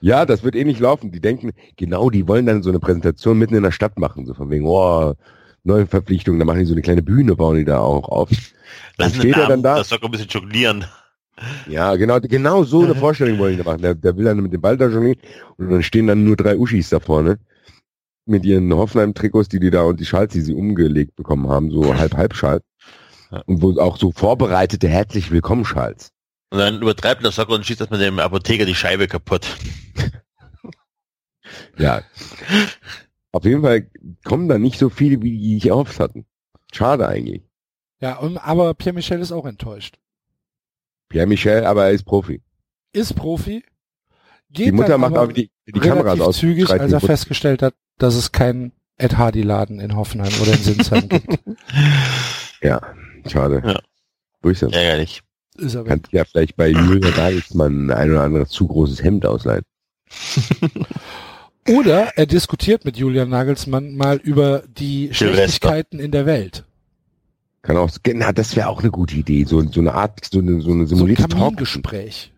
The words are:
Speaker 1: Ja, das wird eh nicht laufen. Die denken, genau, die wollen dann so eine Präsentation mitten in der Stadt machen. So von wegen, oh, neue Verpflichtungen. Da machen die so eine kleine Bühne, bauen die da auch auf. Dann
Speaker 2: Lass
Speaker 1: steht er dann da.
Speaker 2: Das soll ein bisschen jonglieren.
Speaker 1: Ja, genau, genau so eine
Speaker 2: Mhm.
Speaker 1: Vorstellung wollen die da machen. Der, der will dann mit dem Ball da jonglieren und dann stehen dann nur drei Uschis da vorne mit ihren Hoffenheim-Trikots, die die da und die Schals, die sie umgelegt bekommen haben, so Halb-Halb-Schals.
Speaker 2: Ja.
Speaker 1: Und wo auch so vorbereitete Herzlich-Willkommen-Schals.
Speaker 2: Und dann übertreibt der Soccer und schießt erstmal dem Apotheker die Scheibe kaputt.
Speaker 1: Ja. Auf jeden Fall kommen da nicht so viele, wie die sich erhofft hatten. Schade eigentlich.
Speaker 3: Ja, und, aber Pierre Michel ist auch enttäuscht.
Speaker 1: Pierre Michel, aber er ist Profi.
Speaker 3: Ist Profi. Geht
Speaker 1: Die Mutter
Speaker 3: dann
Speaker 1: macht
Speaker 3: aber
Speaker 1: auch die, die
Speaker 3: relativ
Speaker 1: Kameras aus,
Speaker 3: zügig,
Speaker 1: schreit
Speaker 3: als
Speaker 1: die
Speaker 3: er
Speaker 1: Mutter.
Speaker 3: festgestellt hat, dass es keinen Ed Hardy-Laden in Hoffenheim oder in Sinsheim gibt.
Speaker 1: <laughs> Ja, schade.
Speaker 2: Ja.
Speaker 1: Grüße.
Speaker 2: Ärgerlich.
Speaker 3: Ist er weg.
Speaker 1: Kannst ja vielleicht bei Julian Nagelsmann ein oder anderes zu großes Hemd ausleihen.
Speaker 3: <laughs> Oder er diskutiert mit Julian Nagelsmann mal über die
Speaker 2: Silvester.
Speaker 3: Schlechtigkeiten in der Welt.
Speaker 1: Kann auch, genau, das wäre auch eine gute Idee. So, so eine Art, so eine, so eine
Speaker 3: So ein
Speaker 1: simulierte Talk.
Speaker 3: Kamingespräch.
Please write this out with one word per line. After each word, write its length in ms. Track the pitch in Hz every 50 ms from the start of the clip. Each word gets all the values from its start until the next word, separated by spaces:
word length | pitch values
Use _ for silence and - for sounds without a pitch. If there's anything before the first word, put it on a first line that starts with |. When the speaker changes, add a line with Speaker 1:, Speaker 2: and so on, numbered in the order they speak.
Speaker 1:
Ja, 260 | - 92 113 139 165
das 160 | 147 123 101 104
wird 120 | 127 120
eh 100 | 117 139
nicht 160 | 151 139 110
laufen. 300 | 120 123 143 147 - 104 87
Die 80 | 87
denken, 320 | 80 104 120 127 - 117 98 _ _ _ _
genau, 340 | - 92 85 90 92 110 131
die 180 | 117 101 92 80
wollen 160 | 101 117 127
dann 160 | 120 110 104 90
so 60 | 92
eine 100 | 92 87
Präsentation 580 | - - 90 85 82 90 82 - - 110 113 110
mitten 160 | 113 110 113
in 80 | 107 101
der 100 | 95 85
Stadt 260 | - - 107 - -
machen. 280 | 85 71 - - 67
So 80 | 62 64
von 160 | - 71 69
wegen, 160 | 73 73 73
oh, 480 | 78 85 95 95 90 85 82 80 76 71 - _ - - _ _ _ _ _ _
neue 220 | 90 98 107 104
Verpflichtungen. 520 | 87 - 95 92 - 95 92 - - 87 82
Da 60 | 80
machen 140 | 78 82 90
die 60 | 92
so 80 | 82 82
eine 80 | 80 78
kleine 200 | - 87 87 82
Bühne, 340 | 73 98 127 143 117 92
bauen 200 | 80 80 80 80
die 80 | 80 76
da 140 | 71 73 65
auch 300 | 55 64 73 73 - -
auf. 200 | - - 80 -
Dann 800 | - - - - _ _ _ - - - - - _ _ - 87
Speaker 2:
Lass 80 | 87
Speaker 1:
steht 200 | 127 123 117 143
er 120 | - 113 110
dann 140 | 135 127 127
da. 140 | 127 139 151
Speaker 2:
Das 100 | 101 -
soll 100 | 117 113 -
ein 80 | 113
bisschen 180 | 117 107 107 98
jonglieren. 560 | - 107 92 101 107 113 123 117 104 104 90 82 - - _ _ _ _ _ _ _ - - 120 139 139 -
Speaker 1:
Ja, 300 | - 76 78 85 98 98
genau, 240 | 90 101 113 120 123
genau 440 | 117 127 113 131 135 147 175 196 175
so 180 | 123 127 165 175
eine 80 | 170 160
Speaker 2:
Mhm. 60 | 131
Speaker 1:
Vorstellung 400 | 135 147 151 143 143 120 110 101
wollen 140 | 101 98 92
die 60 | 90 87
da 20 |
machen. 160 | 85 80 80
Der, 140 | 87 90 87
der 200 | 80 78 92 87 92
will 80 | 107
dann 160 | 113 107 104 98
mit 100 | 95 87
dem 80 | 87
Ball 160 | 78 98 120
da 120 | 131 131 123
jonglieren 300 | 110 113 117 120 131 123 _ - - - - - _
und 140 | _ 92 92
dann 120 | 90 90 82
stehen 240 | - - 113 113
dann 180 | 110 101 104 104
nur 120 | 104 107
drei 220 | 101 - 104 104 -
Uschis 320 | 123 120 117 104 82 -
da 100 | - 80
vorne 380 | - - 80 76 76 85 101 107 _ _ _ _ _ _ _ _ _ _ _ _ _ _ _ _ _
mit 180 | - 107 101 92
ihren 260 | 95 98 95 92 90 85
Hoffenheim-Trikots, 760 | 80 104 107 - 120 107 104 104 - - 107 - 110 104 101
die 100 | - 98
die 100 | 90 90
da 120 | 87 90 85
und 160 | 82 90 82
die 60 | 80
Schals, 300 | - - 90 101 107 -
die 80 | 92 78
sie 100 | 73 78
umgelegt 640 | - 95 104 104 90 85 76 73 76 73 71 _
bekommen 320 | _ 76 - 73 71 69 65
haben, 220 | 69 71 76 78
so 260 | 76 76 76 73 65
Halb-Halb-Schals. 680 | 67 80 78 - 69 85 87 - - - 76 69 - - _ _ _ _ - - - - _ _ _ _ _ -
Speaker 2:
Ja. 100 | 92 -
Speaker 1:
Und 160 | - 92 87 78
wo 160 | 95 92 -
auch 160 | 87 90 85
so 160 | - - 92 82
vorbereitete 720 | - - 101 120 127 131 110 90 92 95 90 107 98 - 87
Herzlich-Willkommen-Schals. 1200 | 78 90 101 208 - 107 90 - 85 85 - - 113 123 110 - - - 64 53 50 _ - - _ _ _ _ _ _ _ _
Speaker 2:
Und 80 | - 98
dann 240 | 101 101 107 107 117
übertreibt 420 | 110 104 - - 110 131 123 120
der 60 | 113
Soccer 240 | 95 - 110 104 113
und 100 | 107 104
schießt 160 | - 120 -
erstmal 200 | - - 110 101
dem 180 | 98 98 95 92
Apotheker 480 | 85 82 90 95 90 - 113 - 104
die 80 | 92 90
Scheibe 320 | - - 87 92 95 98
kaputt. 500 | 90 - 85 - - 98 90 - - - - - - - - - - - - - - - - _ _ _ _ _ - _ - _ - - _ _ _ _ _ _ _ _ _ _ _ _ _ _ - - - - _ _ -
Speaker 1:
Ja. 240 | 78 71 62 53 - _ _ - - - - - - - 185 208 208 202 - - _ - - - _ _ _ _ _ _ -
Auf 120 | 90 -
jeden 180 | 101 120 147 151
Fall 240 | 139 117 113 110 - _ - - - 87 _ _
kommen 240 | - - 147 180 170
da 100 | 143 107
nicht 200 | 107 131 123 -
so 120 | 139 131
viele, 320 | - - 143 147 139 123 107
wie 160 | 120 117 110
die 160 | 104 110 107
sich 120 | 107 104
erhofft 340 | - 90 127 143 - - -
hatten. 260 | - 62 - - 110 _ _ _ _ _ _ _ _ _ -
Schade 340 | - 110 120 143 135 110 -
eigentlich. 340 | 50 50 58 57 50 - - _ _ _ _ _ _ _ _ _ _ _
Speaker 3:
Ja, 160 | - 127 127 -
und, 180 | 131 156 180
aber 380 | 175 - 143 156 170 175 170 160
Pierre 200 | _ - 185 175
Michel 240 | 175 165 - - 170
ist 120 | 175 175 175
auch 140 | 165 139
enttäuscht. 500 | 135 104 98 - 117 107 104 - - _ _ _ _ _ _ _ _ _ _ _ _ _ _ _ _ _ _ _ _ _ _ _ _
Speaker 1:
Pierre 180 | - 80 85 95
Michel, 360 | 104 98 - 107 107 110 113
aber 180 | 92 101 104 101
er 40 | 95 98
ist 120 | 101 101
Profi. 360 | - - 101 92 82 71 - _ _ _ _ _ _ _ _ _ _ _
Speaker 3:
Ist 220 | 208 226 - -
Profi. 500 | - - 156 165 160 - - 208 226 247 _ _ _ _ _ _ _ _ _ _ _ _ _ _ _ _ _
Geht 160 | 143 147 214
Speaker 1:
Die 60 | 254 190
Mutter 160 | 208 226 202
Speaker 3:
dann 100 | 156 135 127
Speaker 1:
macht 120 | 127 123
Speaker 3:
aber 120 | 120 120 117
Speaker 1:
auch 40 | 117
die, 180 | 123 117 - _ _ _
die 60 | - 104 101
Speaker 3:
relativ 100 | - 170 - - 139
Speaker 1:
Kameras 180 | 104 92 85
aus, 160 | 82 85 - -
Speaker 3:
zügig, 280 | - 165 170 165 185
Speaker 1:
schreit 140 | 180 - 185
Speaker 3:
als 80 | - -
Speaker 1:
die 40 | -
Speaker 3:
er 60 | 147
Speaker 1:
Mutter. 60 | -
Speaker 3:
festgestellt 560 | - 156 139 - - 143 - - 151 135 127 -
hat, 120 | 131 - _ _ _ _ _
dass 160 | - 123 117
es 160 | 123 113 - -
keinen 400 | - 131 123 123 123 123 123 _ _ _ _ _
Ed 220 | _ 127 123 - -
Hardy-Laden 600 | 120 117 107 110 107 104 104 101 104 101 104 101
in 160 | 101 104 104
Hoffenheim 360 | 107 107 101 - 107 101 98 101 - 107
oder 100 | 107 110
in 60 | - 107
Sinsheim 460 | 101 104 104 - - - - - 101
gibt. 300 | - 170 - - 170 - _
Speaker 1:
<laughs> 40 | - 220 - _ - 127 139 147 147 147 139 135 131 127 127 120 - - - - - - _ -
Ja, 160 | 73 - 60 - - - - - - - - -
schade. 360 | - - 73 67 71 71 69 65
Speaker 2:
Ja. 160 | 113 95 95 - _ _ _ _ _ _ _ _ _ _ _ -
Speaker 1:
Grüße. 260 | 82 92 90 - 60
Speaker 2:
Ärgerlich. 520 | - 87 87 85 80 76 80 82 - - _ _ _ _ _ _ _
Speaker 3:
Ist 180 | - - 139 117
er 100 | 123 113
weg. 40 | 113
Speaker 1:
Kannst 240 | 71 76 80 - -
ja 140 | 92 80
vielleicht 300 | - _ 85 80 78 -
bei 120 | - 85 80
Julian 460 | 80 82 85 90 92 98 95 90 85
Nagelsmann 760 | - 80 90 92 90 82 - - 90 78 73 71 71 69 67
ein 200 | 64 58 67 76
oder 100 | 78 78 71
anderes 280 | 73 76 78 71 71
zu 160 | - - - 85
großes 340 | - 76 78 71 67 65 -
Hemd 220 | 80 101 101 -
ausleihen. 380 | - 55 60 - 62 57 50 50 _ _ _ _ _ _ _ _ _
Speaker 3:
<laughs> 400 | - - - - - - 117 - - - - 160 - - - - - - - - - - - - - - - _ _ _ _ -
Oder 480 | 226 262 285 202 151 180 214 - -
er 100 | - 156
diskutiert 580 | 147 143 175 - - - - - - 214 226 _
mit 120 | 143 123
Julian 320 | 110 131 135 127 131 127 123
Nagelsmann 640 | 127 123 131 131 143 131 - 143 131 131 139 147 139
mal 200 | 139 139 139 143
über 460 | 139 - 147 147 139 143 143 139 139 143
die 400 | - 117 - 147 139 139 139 143
Speaker 2:
Silvester. 280 | 143 131 - 110 104 95
Speaker 3:
Schlechtigkeiten 640 | 95 98 92 - - - 175 160 156 160 _ - 151
in 100 | 143 147
der 160 | 143 143 139
Welt. 380 | 143 160 131 101 95 - - - _ _ _ _ _ _ _ _ _ _ _ _ _ _ _ _ _ _ _ _
Speaker 1:
Kann 140 | - 76
auch, 140 | 87 87 82 - - _
genau, 300 | 120 117 117 113 101 98
das 240 | 101 110 113 -
wäre 120 | - 107 -
auch 120 | - -
eine 100 | - 113
gute 240 | 90 90 90 78 -
Idee. 280 | 73 71 - 76 73 71
So, 160 | 69 82 80 78
so 180 | 76 - 85
eine 140 | 85 82 64
Art, 260 | 73 101 107 104 - - -
so 80 | - 95
eine, 220 | 92 90 87 85
so 100 | 78 82 87
eine 140 | 85 85
Speaker 3:
So 80 | 76 85
ein 40 | 90
Speaker 1:
simulierte 240 | 90 90 110 - - 160
Talk. 40 | 170 180
Speaker 3:
Kamingespräch. 920 | 185 139 220 170 143 - - - 67 - - 101 101 110 - - - - _